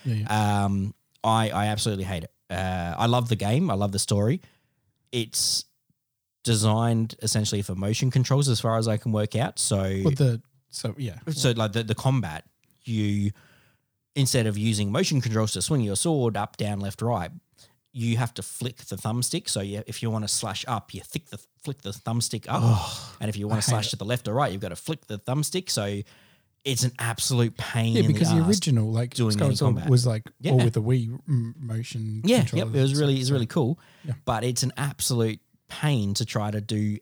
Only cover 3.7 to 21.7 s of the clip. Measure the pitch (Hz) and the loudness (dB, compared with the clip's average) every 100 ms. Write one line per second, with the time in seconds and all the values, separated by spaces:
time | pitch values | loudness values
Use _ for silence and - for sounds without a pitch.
3.7 | 98 101 98 - 101 107 180 - _ _ | 0 0 -2 0 2 2 0 -6 _ _
4.7 | _ _ _ _ 123 113 - - - - | _ _ _ _ -6 -4 -2 -2 -2 -4
5.7 | _ _ _ _ _ _ _ - 113 110 | _ _ _ _ _ _ _ 0 2 4
6.7 | 110 117 113 113 - 107 110 104 104 101 | 2 2 2 0 -4 -2 0 0 -2 -4
7.7 | 92 98 110 131 131 123 135 139 113 113 | -4 -2 0 2 2 2 2 2 2 0
8.7 | 113 113 107 117 107 107 107 147 - - | 0 0 0 0 0 0 -2 -2 -2 0
9.7 | 101 95 95 151 139 131 117 - _ _ | 0 0 0 0 2 2 0 -6 _ _
10.7 | - 113 110 123 80 - 135 131 113 110 | -10 -8 -6 -8 -8 -8 0 2 2 0
11.7 | 110 110 110 135 131 95 78 - _ _ | 0 -2 0 2 0 -2 -8 -14 _ _
12.7 | _ - 110 104 101 101 - _ _ _ | _ -6 -2 0 0 -2 -4 _ _ _
13.7 | _ _ _ _ - 131 131 110 104 110 | _ _ _ _ 0 2 2 2 0 0
14.7 | 107 101 120 190 147 120 110 110 95 - | 0 0 0 0 0 0 0 0 -2 0
15.7 | 151 107 98 175 156 117 104 107 - 107 | 0 0 0 0 2 0 0 -6 -4 -4
16.7 | 101 98 - 113 113 82 - - _ - | -4 -6 -4 -2 -2 -4 -10 -20 _ -20
17.7 | _ _ 127 117 117 123 - - - 120 | _ _ -4 0 0 -2 -4 -12 -8 -8
18.7 | - - 95 113 117 123 165 - - 98 | -8 -12 -8 -4 -2 -2 -4 -4 -4 -4
19.7 | 104 - 113 117 110 104 - 113 95 - | -8 -10 -6 -4 -2 -2 -4 -4 -6 -6
20.7 | 113 - 95 - - - 101 - _ - | -6 -6 -14 -10 -12 -12 -16 -20 _ -12